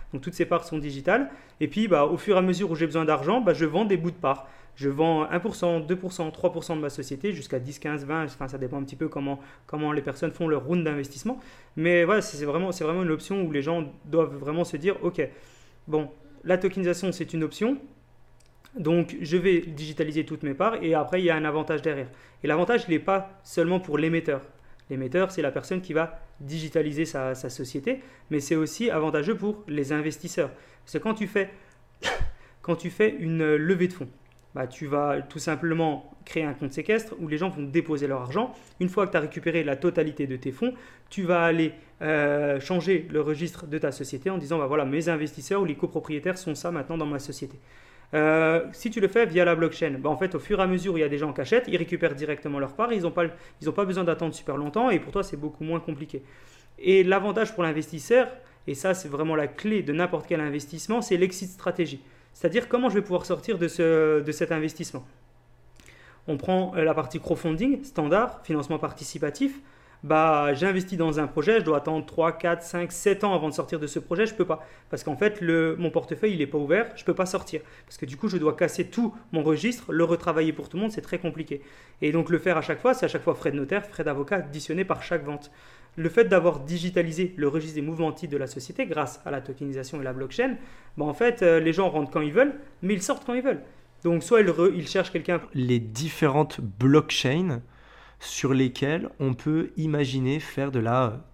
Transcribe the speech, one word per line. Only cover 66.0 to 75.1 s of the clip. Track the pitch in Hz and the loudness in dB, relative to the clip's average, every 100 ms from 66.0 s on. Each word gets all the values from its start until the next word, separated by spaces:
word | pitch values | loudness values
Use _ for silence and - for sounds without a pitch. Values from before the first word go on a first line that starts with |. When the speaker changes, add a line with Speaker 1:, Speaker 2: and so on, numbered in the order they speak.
| - - - | -20 -14 -6
Speaker 1:
On | 147 | -4
prend, | - 185 185 185 | 0 0 0 2
euh, | |
la | 160 | 2
partie | 156 135 160 | 2 -2 -4
crowdfunding, | - 165 170 156 254 277 | -2 -2 0 0 2 0
standard, | - - 147 190 247 - | -2 -2 2 4 2 -2
financement | - 156 139 156 | -4 -4 -2 -4
participatif. | 147 - 139 151 147 - 269 - - - - - | -4 -8 -12 -6 -4 0 -2 -2 -16 -20 -20 -10
Bah, | 143 156 160 151 147 | 2 4 6 4 4
j'investis | 135 190 185 185 175 | 2 2 2 0 0
dans | 165 151 | 0 0
un | 143 | 0
projet, | 160 151 220 | 0 4 4
je | |
dois | 160 147 | 4 2
attendre | 147 156 | 2 -4
trois, | 151 - 165 | -4 0 0
quatre, | 165 170 170 | 2 0 -2
cinq, | - 175 175 | -2 -6 -6
sept | - 208 196 | -2 0 2
ans | 208 | 2
avant | 175 151 | 2 0
de | |
sortir | 139 151 165 | -4 -4 -4
de | 147 | -4
ce | 165 | -6
projet, | - 175 214 | -4 0 0
je | |
peux | 220 | 0
pas. | 170 156 - - - | -2 -2 -6 -20 -10
Parce | 147 | -8
qu'en | - | -4